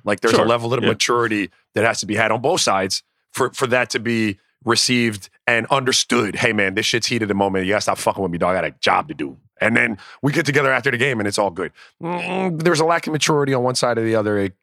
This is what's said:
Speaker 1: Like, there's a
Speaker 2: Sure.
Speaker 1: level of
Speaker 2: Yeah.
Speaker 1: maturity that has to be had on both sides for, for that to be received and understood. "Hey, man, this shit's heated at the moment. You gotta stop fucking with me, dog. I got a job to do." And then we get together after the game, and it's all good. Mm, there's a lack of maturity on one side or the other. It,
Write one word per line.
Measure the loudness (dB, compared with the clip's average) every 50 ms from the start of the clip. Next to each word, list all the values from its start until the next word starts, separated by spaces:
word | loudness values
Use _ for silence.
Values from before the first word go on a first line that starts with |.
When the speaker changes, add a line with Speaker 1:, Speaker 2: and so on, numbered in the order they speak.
| -4
Speaker 1:
Like, | -4 -4 0
there's | 2 2 4
a |
Speaker 2:
Sure. | 4 4
Speaker 1:
level | 2 2 0 0 -2 -2
of | 0
Speaker 2:
Yeah. | 0 0
Speaker 1:
maturity | 0 0 0 0 2 0 2 0 0 -2 -2 -4 -8 _ _ _ _
that | 0 0
has | 0 0 -2
to | -4
be | -4 0
had | 0 2 2
on | 0 0
both | 0 0 0 2
sides | 2 2 2 2 0 0 -2 -6 -6 _ _ _ _ _ -4
for, | -2 -2 -2
for | 0 -2 0
that | 2 2 0 0 0
to | -4 -4
be | -2 -2 0 0 0 -2 -2 -6 _ _ _ _ _
received | 0 0 2 2 2 2 2 2 0 -2 -4 -12 -18 _ _ _
and | 0 2 2 2 0
understood. | 0 0 2 0 0 0 0 2 0 0 0 0 -2
"Hey, | 0 0 0 2
man, | 2 0 0 0
this | -2 -2
shit's | 0 -2 -2 -2
heated | -2 -2 -2 0
at |
the | 0 0
moment. | 0 0 0 0 0 0
You | 0 0
gotta | 0
stop | 0 -2 -2
fucking | 0 -2 -2 -2 0 -4
with | -4
me, | -2
dog. | 0 0 0 0
I | 0
got | -2
a | -4 -6 _
job | 0 2 2 2 0 -2
to | -8
do." | -8 -8 -10 -10 -16 _ _ _ _
And | 0 2 2
then | 2 0 0 -2 -8 -12 -20 -14 -4 -4
we | -2
get | 0 0 -2
together | 2 2 2 2 2
after | 2 2 0 0
the | 0
game, | 0 0 0 0 -2
and | -2
it's | -2 0
all | 0 -2 -2
good. | -2 -4 -8 -8 -8 -16 -20 -20 _ _
Mm, | -8 -8 -6 -6 -6 -6 -4 -2 -2 -2 -4 -2 0
there's | 0 2 2
a | 2
lack | 2 0 0 0
of | -2 -4
maturity | -2 0 0 2 2 2 2 0
on | 0 0
one | 0 0
side | 0 0 0 0
or | 0 0
the | 2 2
other. | 2 2 2 0
It, | 0 0 -2 -4 _